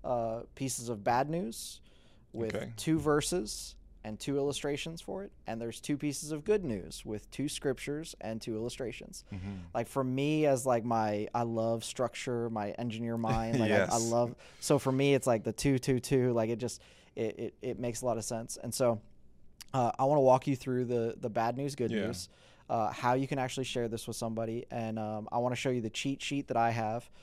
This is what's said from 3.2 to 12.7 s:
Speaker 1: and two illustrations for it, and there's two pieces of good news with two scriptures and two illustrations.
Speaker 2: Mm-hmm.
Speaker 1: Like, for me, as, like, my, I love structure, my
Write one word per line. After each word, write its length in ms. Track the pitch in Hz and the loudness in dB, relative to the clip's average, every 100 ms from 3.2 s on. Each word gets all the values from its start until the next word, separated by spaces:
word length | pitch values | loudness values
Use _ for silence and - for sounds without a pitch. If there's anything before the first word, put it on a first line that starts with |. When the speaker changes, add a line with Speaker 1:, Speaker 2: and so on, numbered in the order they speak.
| - 180 208 - - - - - | 2 -2 -2 -8 -12 -14 -20 -14
Speaker 1:
and 160 | 110 107 | -10 -6
two 160 | - 139 | -2 0
illustrations 640 | 139 135 147 143 165 165 | 0 0 -2 -4 -6 -10
for 240 | - 190 | -8 -8
it, 80 | 202 - - | -10 -12 -8
and 160 | 113 | -6
there's 180 | 117 110 | -6 -8
two 160 | - 147 | -4 -2
pieces 360 | 147 135 151 | -2 -4 -6
of 120 | 156 | -6
good 220 | 151 214 170 | 2 2 2
news 400 | 104 80 - 117 | -4 -4 -12 -8
with 240 | 104 - | -8 -8
two 180 | - 143 | -4 -4
scriptures 680 | - 143 127 - 147 165 - | 0 -2 -2 -4 -6 -8 -10
and 220 | 107 113 | -8 -6
two 140 | - 110 | -4 -4
illustrations. 680 | 120 - 120 - - - - | -4 -4 -8 -8 -14 -16 -12
Speaker 2:
Mm-hmm. 200 | 98 98 95 85 117 | -8 -8 -8 -6 -4
Speaker 1:
Like, 120 | 117 | -2
for 160 | 139 | -2
me, 440 | 131 127 143 156 151 | 0 0 2 4 4
as, 180 | 131 127 | 4 4
like, 180 | 120 | 2
my, 440 | 117 117 107 104 107 120 | 2 2 2 0 0 0
I 80 | |
love 400 | 117 113 113 117 - | 0 0 2 0 -2
structure, 640 | - 120 - - 120 117 | -2 -2 -2 -2 -2 0
my 220 | 110 104 | -2 -4